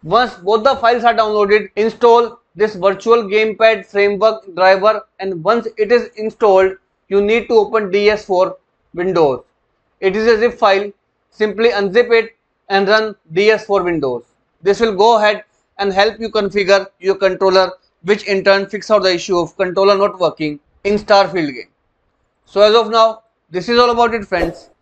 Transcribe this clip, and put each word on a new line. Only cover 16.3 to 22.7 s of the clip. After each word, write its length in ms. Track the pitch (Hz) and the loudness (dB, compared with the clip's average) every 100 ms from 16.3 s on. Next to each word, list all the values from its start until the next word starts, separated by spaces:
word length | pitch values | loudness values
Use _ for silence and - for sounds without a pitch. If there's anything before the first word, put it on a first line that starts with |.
| 214 202 196 185 196 190 _ | -4 -2 -4 0 0 0 _
your 160 | 185 190 | -4 0
controller, 560 | 190 185 190 185 185 180 _ _ | -2 0 0 2 0 -6 _ _
which 200 | 165 208 | -4 -4
in 200 | - 196 | -2 -2
turn 240 | 196 196 196 | 2 0 0
fix 240 | 208 - | -10 0
out 120 | 214 | 0
the 100 | 185 | 2
issue 240 | 175 - 180 | -2 -2 -2
of 180 | 160 - | -2 -4
controller 420 | 185 180 196 196 | -4 0 2 2
not 220 | 196 190 | 0 -2
working 400 | 170 - 156 147 _ _ | -4 -4 -8 -8 _ _
in 120 | 196 208 | -4 -4
Starfield 580 | 208 202 185 180 151 | 2 2 2 -2 -6
game. 160 | 123 - _ _ _ _ _ _ _ _ | -8 -18 _ _ _ _ _ _ _ _
So 160 | 190 | 2
as 140 | 214 | 4